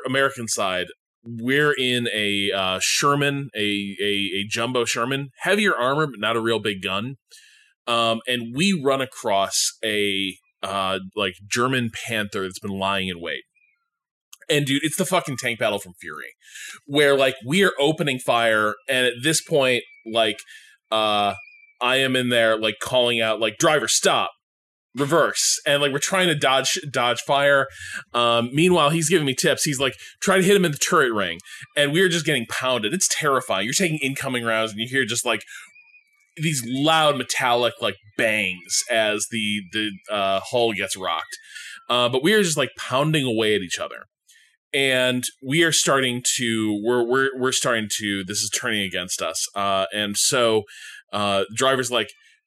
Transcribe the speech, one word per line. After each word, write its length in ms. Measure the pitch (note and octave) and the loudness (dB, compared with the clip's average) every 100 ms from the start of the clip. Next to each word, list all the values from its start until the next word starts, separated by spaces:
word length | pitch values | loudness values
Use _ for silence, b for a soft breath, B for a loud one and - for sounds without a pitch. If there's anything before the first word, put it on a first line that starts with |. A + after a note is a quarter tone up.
| C3 | 0
American 420 | C3 C#3 C3+ A2+ | 0 0 -2 -6
side. 400 | - G2 F#2 F2+ - _ _ | -2 -2 -2 -4 -10 _ _
We're 500 | A#2 A#2 A#2+ C#3 D3+ | -14 -8 0 2 2
in 340 | C3 B2+ B2 A#2+ | 2 0 0 0
a, 380 | G#2+ G2+ G2+ G2 | -2 0 0 0
uh, 280 | G2 F#2 F#2 | 0 0 0
Sherman, 680 | - - C#3+ C#3+ C#3+ C#3 C#3 G#2+ | 0 0 2 2 2 -2 -6 -4
a, 400 | G#2 G2+ G2+ G2 | -2 -2 -4 -4
a, 280 | G2+ G2+ G2 F#2+ | -2 0 -2 -4
a 60 | G#2 | -4
jumbo 360 | A#2 A#2+ B2 A#2 | -4 -2 0 -2
Sherman, 440 | B2 A#2+ C#3 C#3 - | -2 -2 -4 -6 -6
heavier 360 | F3+ G#3 G3+ A#2+ | 0 2 2 2
armor, 300 | B2 C#3+ D#3 | 0 0 -2
but 120 | G#2+ | -2
not 160 | G#2+ A2+ | -2 0
a 40 | |
real 180 | A2+ A2+ | 0 0
big 220 | G#2+ G2 | -2 -4
gun. 320 | F#2+ G2 A#2+ C3+ _ b b b b b - | -4 -4 -6 -10 _ b b b b b -2
Um, 320 | A#2 A#2 A2+ B2 | 0 2 0 -2
and 280 | B2 A#2 B2+ | -4 -4 -2
we 240 | G3 F#3 | 0 2
run 180 | C3+ C3+ | 0 0
across 720 | B2+ - A#2 G2 F#2+ - - - | -2 -6 0 2 2 0 -2 -2
a, 520 | A2 G#2+ G2+ G2 F#2+ F#2 _ _ | -2 0 0 0 -4 -8 _ _
uh, 360 | F#2+ G2 F#2+ F#2+ F#2+ G#2 | -6 -2 -2 -2 -4 -4
like, 180 | G2 F#2 G2+ | -4 -4 -6
German 420 | A#2+ B2 C3 A#2 | -2 0 0 -2
Panther 520 | - - A2+ G#2 G#2 | -6 -6 -4 -4 -4
that's 160 | F#2+ F#2 | -6 -8
been 180 | G#2 G2 | -8 -4
lying 300 | F#2+ G2 F#2 | -2 -2 -2
in 100 | F2 | -6
wait. 220 | E2 C#2 - _ _ _ _ _ _ _ _ - - | -8 -8 -10 _ _ _ _ _ _ _ _ -12 -2
And 160 | D3 C#3+ | 0 2
dude, 180 | C#3 | 0
it's 140 | D3+ - | 0 -2
the 80 | F#3 | 0
fucking 320 | F3+ D#3+ B2+ | 0 0 -4
tank 220 | B2+ A2+ | -4 -2
battle 200 | A2+ G2+ | 0 -2
from 140 | F2+ - | -6 -18
Fury, 300 | E2+ D2+ A#1+ _ B B B B - | -16 -16 -16 _ B B B B -4
where, 300 | C#3+ C#3+ C#3 | 4 4 6
like, 180 | C3+ - B2 | 2 0 -2
we 180 | F#3 | 2
are 100 | F#3 - | 2 2
opening 380 | C#3+ D#3 D3+ B2+ | 0 2 -2 -2
fire, 540 | - A#2+ A#2 A2 G#2+ G#2 - | 0 2 4 4 2 -2 -4
and 180 | B2+ B2 | 0 0
at 80 | A#2+ | 0
this 180 | C#3 D#3 | 0 0
point, 400 | - D#3 C3 B2 - - A2+ | 0 2 4 2 -2 -14 -4
like, 260 | A2 A2 G#2 - B B B - | 2 2 0 -8 B B B -4
uh, 420 | A2 G#2+ G#2 G2+ F#2 - - - - | 0 2 2 2 0 -8 -20 -20 -4
I 160 | B2 C3 | 2 2
am 180 | C3+ B2+ | 2 2
in 140 | B2 | 2
there, 280 | A#2+ A2+ A2 | 4 4 4
like, 160 | A2 G#2 | 0 -2
calling 400 | - B2+ A#2+ A#2+ | 0 2 4 2
out, 180 | A2 G#2+ | 2 2
like, 180 | A2+ G#2 | 0 2
"Driver, 280 | E3 D3+ A2+ | 2 4 2
stop, 440 | - G3 C3+ F#2+ - _ _ _ _ _ - | 2 2 2 0 -6 _ _ _ _ _ -4
reverse," 640 | C#3 D#3+ A#2 - - - D3+ | 2 4 4 2 -2 0 0
and, 160 | C#3+ | 2
like, 80 | C#3+ | 2
we're 80 | C#3 | -2
trying 280 | - F#3+ F3+ | -2 0 2
to 60 | D3+ | 2
dodge, 440 | C3+ C3+ - - D3 | 2 2 2 -4 -4
dodge 300 | B2+ A#2+ A#2 | -2 0 0
fire. 460 | - C#3 C#3+ C#3 C3+ B B B B | 0 2 4 4 2 B B B B
Um, 360 | A#2+ A#2+ A#2 A#2+ | 0 2 2 2
meanwhile, 380 | C#3+ F3+ F3 D3 | 2 4 6 4
he's 180 | E3 D3+ | 2 2
giving 200 | F3 C#3+ | 2 2
me 80 | B2+ | 0
tips. 280 | F3+ - D#3+ | 0 0 -2
He's 140 | C3 | 0
like, 140 | C3+ - B B | -2 -4 B B
"Try 180 | - F#3+ | 0 4
to 60 | |
hit 120 | F#3 G3+ | 6 4
him 100 | E3+ | 4
in 60 | |
the 80 | C#3+ | 0
turret 340 | - F3 C3 | 0 2 4
ring," 240 | G#2+ F#2 E2 - B B - | 2 -2 -4 -12 B B -2
and 160 | C#3+ | 0
we're 160 | D#3+ F#3+ | 4 2
just 160 | E3 D#3 | 2 0
getting 220 | C#3 A2+ | -2 -2
pounded. 420 | - B2+ B2 G#2+ | -4 -2 0 -2
It's 160 | F#3 - | -2 -2
terrifying. 580 | - D3+ C3 - F#2+ G#2 | -2 0 0 0 -2 -2
You're 80 | |
taking 260 | D3+ F3+ D#3 | 0 0 -2
incoming 420 | C3+ C3+ C#3 B2 A#2 | -4 -4 -4 -4 -2
rounds, 260 | A2 A2 | 0 -2
and 80 | G#2 | -4
you 60 | A#2+ | -4
hear 160 | C3+ A2+ | -2 -2
just, 200 | A#2 B2 | -2 -2
like, 160 | A2 - B B _ _ _ _ _ _ - | -2 -4 B B _ _ _ _ _ _ -6
these 260 | D#3+ C#3 A#2 | -4 -4 -4
loud 520 | C3 D3+ D#3+ D3+ C3+ | -2 2 4 4 2
metallic, 580 | A#2+ - B2+ A#2+ A#2+ - | -2 -2 0 2 0 -2
like, 140 | A2 G2 G#2 - | -6 -6 _ -2
bangs 640 | A#2 G#2+ F#2+ F2+ - - - | 0 0 -2 -4 -6 -4 0
as 380 | A2+ G#2+ G#2+ - | 0 2 0 -4
the, 320 | A2+ G#2+ G#2 F2+ | -4 -2 -2 -4
the, 180 | G#2+ G#2+ F#2+ - | -4 -4 -6 -6
uh, 280 | G#2 G2 F#2+ | -2 0 0
hull 300 | - B2 A#2 | -2 0 0
gets 240 | G2 G2 G2 | 0 -6 -6
rocked. 400 | F#2 D#2+ - - B B B B - | -4 -4 -6 -14 B B B B -2
Uh, 220 | B2 A#2+ | 0 2
but 140 | C3 | 2
we 100 | D#3 | 4
are 80 | G#3+ | 4
just, 160 | F3+ D3+ | 2 0
like, 120 | B2+ - | -2 -4
pounding 460 | - C3 D3+ D#3 C3 | -4 0 2 0 0
away 280 | A2+ G#2+ G#2 | 0 2 0
at 60 | |
each 160 | F2 - | 0 -6
other. 280 | D#2 A1+ - _ _ b b b _ | -8 -12 -18 _ _ b b b _
And 520 | C#3+ C3+ C3 B2+ B2+ A#2+ - | -2 0 2 2 0 -4 -10
we 200 | C3+ D#3 | -2 2
are 80 | E3 | 2
starting 500 | D3+ - C3+ B2+ A#2+ - - | 2 2 2 2 -2 -2 -2
to, 420 | A#2+ A2+ G#2+ G#2 | 0 0 0 0
we're, 200 | A2 B2 | 0 2
we're, 260 | A#2 C3 C3+ C3 | 2 2 0 0
we're 120 | B2+ | -2
starting 380 | B2 C3+ A#2 G#2 - | 0 0 0 -2 -4
to, 260 | G#2+ G2 | -2 -4
this 140 | F#2+ G#2 | -4 -6
is 80 | G2+ | -4
turning 320 | - B2 G#2+ | -4 -4 -2
against 360 | F#2+ F2+ F2+ - | -2 -4 -6 -6
us. 260 | E2+ E2 - G2+ | -6 -4 -6 -4
Uh, 320 | G2 G2 F#2+ | 0 0 0
and 240 | G#2+ G#2 G2+ | -2 -4 -2
so, 460 | - C3+ A#2 A2 - B B B B | 0 2 2 2 -2 B B B B
uh, 340 | G2+ G2+ G2 G2 A2 | -4 0 0 -2 0
driver's 340 | C3 C3 A#2+ | 2 2 0
like, 200 | A#2+ G#2+ - b b | 0 -2 -6 b b